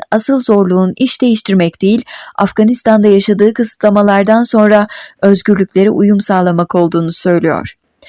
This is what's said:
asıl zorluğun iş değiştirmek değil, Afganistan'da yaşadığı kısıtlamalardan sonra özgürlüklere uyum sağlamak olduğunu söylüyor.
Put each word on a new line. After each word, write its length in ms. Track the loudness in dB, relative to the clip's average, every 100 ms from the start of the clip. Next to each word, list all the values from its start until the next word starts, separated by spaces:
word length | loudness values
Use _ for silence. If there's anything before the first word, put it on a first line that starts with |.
| -2
asıl 300 | -4 -2 -2
zorluğun 520 | 0 0 2 0 -2 -2
iş 260 | -4 0
değiştirmek 600 | 0 0 0 0 0 -2
değil, 220 | -2 -2 -4 -16 -14 -4
Afganistan'da 720 | -4 0 0 0 0 2 4
yaşadığı 460 | 2 2 0 0
kısıtlamalardan 880 | 0 -4 -2 0 2 2 0 2 0
sonra 440 | 0 2 4 2 0 -8 -20 _
özgürlüklere 680 | 0 2 0 0 0 0 0
uyum 300 | 2 0 0
sağlamak 540 | 0 0 0 -2 -2
olduğunu 380 | 0 0 -2 -4
söylüyor. 600 | -4 -2 0 0 -4 -8 -16 _ _